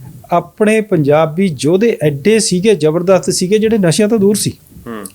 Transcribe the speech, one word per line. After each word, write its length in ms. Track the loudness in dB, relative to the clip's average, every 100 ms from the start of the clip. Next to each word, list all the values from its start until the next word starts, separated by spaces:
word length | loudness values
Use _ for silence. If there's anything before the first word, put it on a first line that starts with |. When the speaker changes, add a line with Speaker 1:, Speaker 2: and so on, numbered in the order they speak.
| -20 -20 -4
Speaker 1:
ਆਪਣੇ 480 | -4 -4 -2 0 0
ਪੰਜਾਬੀ 760 | 0 0 2 2 2 0 -2 -2
ਯੋਧੇ 380 | 0 2 0 0
ਐਡੇ 360 | -2 0 0 0
ਸੀਗੇ, 360 | 0 0 0
ਜ਼ਬਰਦਸਤ 560 | 0 0 0 2 2 0
ਸੀਗੇ, 280 | -4 -2 0
ਜਿਹੜੇ 200 | 0 0
ਨਸ਼ਿਆਂ 300 | 2 2 0
ਤੋਂ 100 | 2
ਦੂਰ 180 | 2 0
ਸੀ। 160 | -4 -8 -14 -20 -16
Speaker 2:
ਹੂੰ। 200 | -14 -14